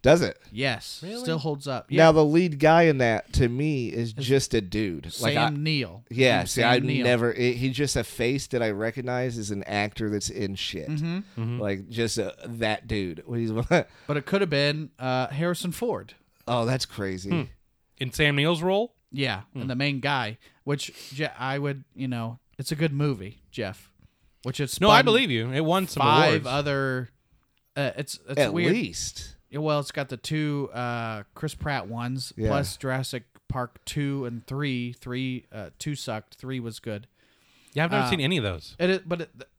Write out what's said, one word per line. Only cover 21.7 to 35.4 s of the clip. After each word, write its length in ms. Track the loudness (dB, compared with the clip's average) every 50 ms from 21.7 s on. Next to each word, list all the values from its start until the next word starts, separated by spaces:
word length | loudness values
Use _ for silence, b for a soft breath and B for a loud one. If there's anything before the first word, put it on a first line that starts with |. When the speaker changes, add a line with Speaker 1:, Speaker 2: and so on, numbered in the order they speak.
| -4 -6 -12 _ _
Speaker 2:
you 140 | -8 -6 -4
know, 300 | -4 -4 -6 -8 -10 -12 _ _ _
it's 160 | -10 -6 -6 -2
a 20 |
good 160 | 0 0 0
movie, 500 | 2 2 0 0 0 -2 -8 -14 -16 _ _ _
Jeff. 380 | -8 -6 -6 -6 -6 -12 -18 _ _ _ _ _ _ _ _ _ _ _ -8
Which 160 | -8 -4 -4
it's 220 | -4 -4 0 4
Speaker 3:
No, 80 | 8 8
I 80 | 8
Speaker 2:
spun 80 | 8 8
Speaker 3:
believe 260 | 6 4 4 4 2
you. 180 | 0 0 -2 -2 -2
It 100 | 0 2
won 240 | 2 2 2 0
some 140 | -2 0 2
Speaker 2:
five 280 | 4 6 8 8 6 6 4 2
Speaker 3:
awards. 60 | 0
Speaker 2:
other. 640 | -2 -2 -2 -2 0 -2 -2 -2 -2 -2 -4 -6 -8 _ _ _ _ _ _ _ _ _ _ _ _ _
Uh, 140 | -2 -2 -2 -2
it's, 240 | -6 -8 -8 -10 -14 _
it's 100 | -4 2
Speaker 1:
At 160 | 2 2 2 2
Speaker 2:
weird. 200 | 2 4 4 4
Speaker 1:
least. 600 | 2 0 -4 -6 -6 -8 -8 -8 -12 -16 -16 -18 -20 _ _
Speaker 2:
Yeah, 100 | -6 -4
well, 200 | 0 0 0 0
it's 120 | 0 -4
got 180 | -6 -6 -6 -6
the 80 | -8
two, 520 | -10 -6 -4 -2 0 0 0 -2 -2 -4 -6 -6
uh, 500 | -6 -4 -4 -4 -4 -4 -6 -8 -8 -12 _ _
Chris 180 | -8 -8 -8 -6
Pratt 320 | -6 -6 -4 -4 -4 -4
ones, 460 | -6 -6 -6 -4 -4 -4 -6 -6 -10 -6
Speaker 1:
Yeah. 140 | -2 0 2
Speaker 2:
plus 260 | 2 2 0 -2 -6
Jurassic 480 | -6 -4 -2 -2 -2 -4 -4 -8 -10 -10 _ _ -20 _
Park 320 | _ -6 -4 -4 -6 _ -14 _
two 400 | -6 -4 -2 -2 0 -2 -2 -4
and 200 | -4 -6 -8 -8
three. 440 | -6 -4 -2 -2 0 0 -2 -4 -6 -8
Three, 520 | -10 -10 -8 -4 -4 -4 -4 -4 -6